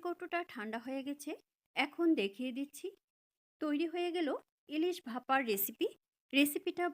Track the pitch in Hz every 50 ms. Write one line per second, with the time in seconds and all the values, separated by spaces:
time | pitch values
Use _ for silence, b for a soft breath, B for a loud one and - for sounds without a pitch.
0 | 339 349 339 - 359 349 - 339 349 - - 247 208 220 220 233 233 262 262 269
1 | 262 277 285 285 - 302 320 - - _ _ _ _ _ - 226 269 302 - -
2 | 339 339 320 254 202 196 196 - 254 254 247 254 277 285 - - - 381 - -
3 | _ _ _ _ _ _ _ _ _ _ _ - - 302 294 285 339 330 320 349
4 | 349 349 320 359 330 285 311 494 - _ _ _ _ - 285 311 320 359 349 359
5 | - 254 226 254 247 - 269 269 277 226 208 196 - - 226 - 339 453 - -
6 | _ _ _ _ _ _ - 269 285 285 285 359 - 359 - - 349 349